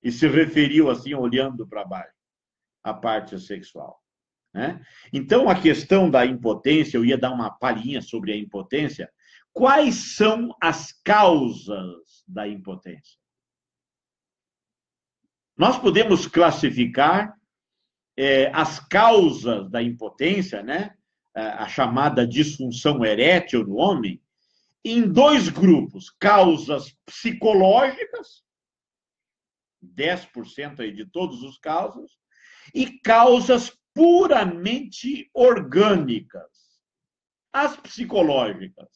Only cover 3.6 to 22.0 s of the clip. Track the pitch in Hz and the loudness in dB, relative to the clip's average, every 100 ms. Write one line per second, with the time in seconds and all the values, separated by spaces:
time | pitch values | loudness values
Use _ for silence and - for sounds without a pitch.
3.6 | - 82 67 _ _ _ _ _ _ 95 | -16 -20 -20 _ _ _ _ _ _ -10
4.6 | 135 175 - _ _ 139 135 240 240 185 | -10 -10 -20 _ _ -10 0 2 4 2
5.6 | 160 147 - 190 180 131 123 127 117 101 | 2 0 2 2 4 2 2 -2 -4 -2
6.6 | 135 156 143 123 117 131 127 123 110 - | 0 0 0 0 0 0 -2 -6 -8 -6
7.6 | 127 113 120 135 - 110 98 107 101 101 | -6 -4 -8 -10 -10 -10 -8 -8 -8 -12
8.6 | 92 139 147 147 87 _ _ _ _ - | -6 -6 -6 -8 -16 _ _ _ _ 0
9.6 | 254 277 285 - - - 214 220 240 - | 2 4 2 -2 -10 0 0 2 -6 -4
10.6 | 165 156 - _ - 214 196 156 123 - | -4 -4 -12 _ 2 4 6 4 0 -6
11.6 | 98 101 92 85 _ _ _ 92 104 101 | -10 -10 -10 -16 _ _ _ -12 -10 -12
12.6 | 92 92 90 78 _ _ _ _ _ _ | -14 -16 -18 -20 _ _ _ _ _ _
13.6 | _ _ _ _ _ _ _ _ _ _ | _ _ _ _ _ _ _ _ _ _
14.6 | _ _ _ _ _ _ _ _ _ - | _ _ _ _ _ _ _ _ _ -2
15.6 | 196 - 208 165 220 180 - 165 170 147 | 0 2 2 2 2 0 0 2 2 2
16.6 | 143 123 120 - 147 190 214 _ _ _ | -4 -2 -2 2 2 2 -4 _ _ _
17.6 | _ _ _ _ _ - 139 135 139 160 | _ _ _ _ _ -4 0 2 2 0
18.6 | 160 - _ 190 226 220 165 117 113 107 | -4 -6 _ 4 6 6 4 0 -4 -6
19.6 | 95 120 120 120 107 _ 151 202 180 104 | -6 -6 -6 -8 -14 _ -4 -2 -6 -10
20.6 | 107 160 208 _ _ _ _ - 110 104 | -8 -8 -10 _ _ _ _ -12 -10 -10
21.6 | 110 - 123 123 | -10 -4 -2 0